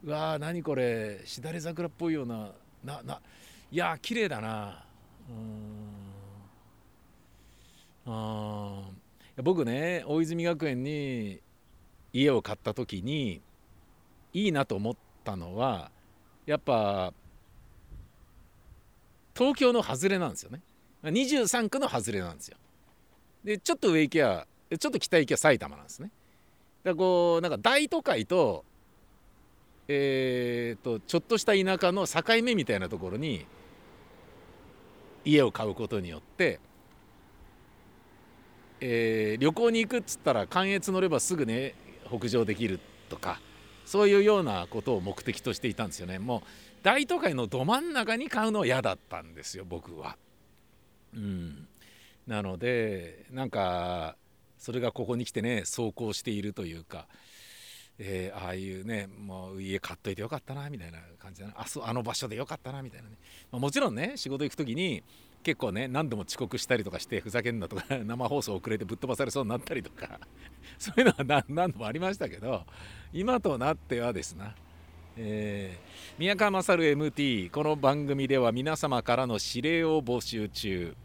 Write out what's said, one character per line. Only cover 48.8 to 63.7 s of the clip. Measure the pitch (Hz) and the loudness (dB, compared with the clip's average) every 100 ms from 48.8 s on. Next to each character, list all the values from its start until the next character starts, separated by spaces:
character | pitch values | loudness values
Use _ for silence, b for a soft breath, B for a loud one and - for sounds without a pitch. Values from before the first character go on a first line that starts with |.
だ | 110 | 0
っ | 92 _ | -4 _
た | 85 | -14
ん | 82 | -12
で | 80 | -14
す | 71 98 | -12 -12
よ、 | |
僕 | 95 85 87 82 | -8 -10 -10 -12
は。 | - - _ _ _ _ _ _ _ _ _ | -12 -12 _ _ _ _ _ _ _ _ _
う | 117 | -10
ん。 | 101 92 85 71 - - B B B B - | -6 -6 -8 -12 -18 -20 B B B B -8
な | 107 | -6
の | 98 90 | -4 -4
で、 | 120 123 110 95 85 85 - | 0 0 0 -4 -8 -16 -14
な | 127 131 | -8 -4
ん | |
か、 | 110 92 90 90 87 80 - _ _ _ _ | 0 0 0 -2 -4 -6 -10 _ _ _ _
そ | - | -8
れ | 123 | -4
が | 120 | -4
こ | - 113 | -4 -4
こ | |
に | 120 | -2
来 | 117 | -2
て | - | -4
ね、 | 113 117 | -2 -2
走 | 90 - 113 | -4 -4 -4
行 | - 113 | -4 -6
し | 98 | -4
て | - | -4
い | 104 | -4
る | 101 | -4
と | 101 | -6
い | 90 82 | -8 -10
う | |
か、 | 82 85 - B B B B B B B B - | -14 -16 -16 B B B B B B B B -14
え | 98 95 92 | -8 -6 -6
ー、 | 98 | -8
あ | 92 | -8
あ | |
い | 92 95 | -6 -8
う | 95 | -8
ね、 | 101 110 98 | -6 -6 -6
も | 101 101 95 92 | -12 -12 -12 -10
う | 95 | -10
家 | 95 95 | -4 -4
買 | - 85 | -6 -8
っ | |
と | - | -8
い | 95 | -6
て | |
よ | 107 | -6
か | 156 | -8
っ | |
た | - | -8
な、 | 135 143 | -10 -10
み | 135 | -10
た | 85 | -12
い | |
な | 82 85 82 | -16 -20 -20
感 | 98 | -20
じ | 85 | -16
だ | 98 | -16
な。 | 104 | -12
あ、 | 110 | -10
そ | 147 | -8
う、 | |
あ | 117 | -4
の | 123 | -4
場 | 113 | -4
所 | 117 123 | -4 -6
で | |
よ | 110 139 | -8 -8
か | 160 | -8
っ | |
た | 127 | -10
な、 | 135 | -10
み | 135 | -12
た | 117 | -16
い | |
な | 113 | -20
ね。 | 110 B B B | -20 B B B
ま | 123 | -4
あ、 | |
も | 139 | 0